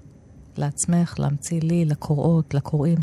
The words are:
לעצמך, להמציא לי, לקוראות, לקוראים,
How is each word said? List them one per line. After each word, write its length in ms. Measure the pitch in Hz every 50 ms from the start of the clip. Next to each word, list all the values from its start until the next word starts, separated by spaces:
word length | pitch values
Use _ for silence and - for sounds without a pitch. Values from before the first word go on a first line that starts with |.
| - - - - - - - - - - -
לעצמך, 600 | - 147 143 143 - - - 170 175 170 - - 151
להמציא 400 | 143 139 143 143 - - 170 165
לי, 240 | 160 160 170 175 165
לקוראות, 680 | 151 147 - - - 151 143 - 165 165 160 151 - -
לקוראים, 440 | 147 - - - 147 139 170 170 160